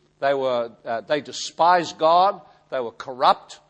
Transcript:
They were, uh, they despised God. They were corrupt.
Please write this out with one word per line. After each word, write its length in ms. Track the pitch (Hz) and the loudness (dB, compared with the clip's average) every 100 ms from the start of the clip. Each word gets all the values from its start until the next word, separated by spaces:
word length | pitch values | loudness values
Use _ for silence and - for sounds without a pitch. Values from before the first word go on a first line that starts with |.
| _ _ | _ _
They 120 | 139 | -2
were, 380 | 139 131 120 117 107 | 0 -2 -2 -4 -10
uh, 160 | - 117 | -8 -8
they 220 | 104 151 | -4 -4
despised 760 | 123 - - - 165 180 156 - | -4 -12 -10 0 2 4 0 -2
God. 420 | 156 175 196 196 - _ _ | 2 4 2 -2 -12 _ _
They 80 | 131 | -8
were 140 | 113 | -8
corrupt. 680 | - 139 127 160 208 - - | -10 -14 0 2 2 -4 -20